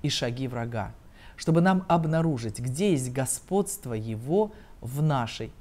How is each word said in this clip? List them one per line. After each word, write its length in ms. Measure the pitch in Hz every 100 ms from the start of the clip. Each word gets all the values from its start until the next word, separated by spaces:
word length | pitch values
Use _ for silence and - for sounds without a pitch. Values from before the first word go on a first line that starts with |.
и 60 | 147
шаги 380 | - 123 117 131
врага, 480 | 120 117 117 95 - - - -
чтобы 260 | - - 165
нам 240 | 180 185 185
обнаружить, 720 | 170 160 160 165 135 113 104
где 320 | 123 131 202
есть 200 | 151 127
господство 800 | 127 131 - - 196 196 - 127
Его 580 | 110 110 110 123 190 214 - - -
в 220 | 120 139
нашей 500 | 151 135 113 - 117 -